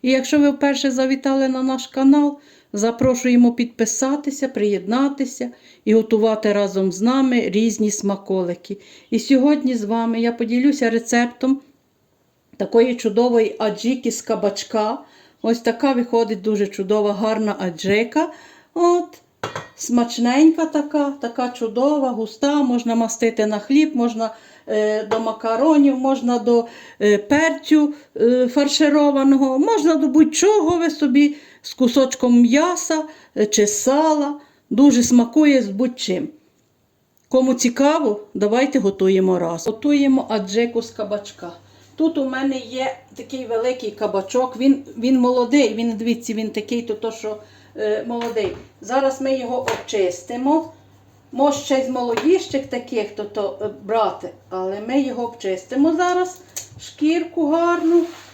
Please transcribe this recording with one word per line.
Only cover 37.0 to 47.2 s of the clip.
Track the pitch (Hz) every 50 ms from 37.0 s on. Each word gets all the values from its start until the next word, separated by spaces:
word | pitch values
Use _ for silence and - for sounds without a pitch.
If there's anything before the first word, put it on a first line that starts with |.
| _ _ _ _ _ _
Кому | - 262 262 262 254
цікаво, | 247 - 247 240 - 269 285 311 330 294 233 208 - - _ _
давайте | - 196 208 220 240 269 285 285 269
готуємо | 190 196 196 196 190 190 196 196 190 185 185 180
разом. | 170 165 170 165 - - 214
Готуємо | - - 294 294 285 277 277 262 262 - -
аджику | 220 214 190 185 190 226 240 233 - 233
з | 233 -
кабачка. | - - 214 196 208 208 - - - - - 170 170 - _ _ _ _ _ _ _ -
Тут | 311 320 320 294
у | 269 262
мене | 254 262 269 269 262 254
є | 233 226 247 254 262 269 - - - _ -
такий | - 233 - - 254 254
великий | 220 233 220 233 247 254 254 - 214
кабачок, | 202 - 220 208 - 196 190 190 - 247 254 254 254 220
він, | 254 277 269 277 - - - 233
він | 220 254 269 254
молодий, | 240 247 254 254 240 226 240 294 277 214 214
він, | 220 233 233 226 202
дивіться, | 226 233 233 233 - - 220
він | 214 226 214
такий, | - 226 208 - 247 233
то, | 233 - 214
то, | 214 - 226
що, | 220 -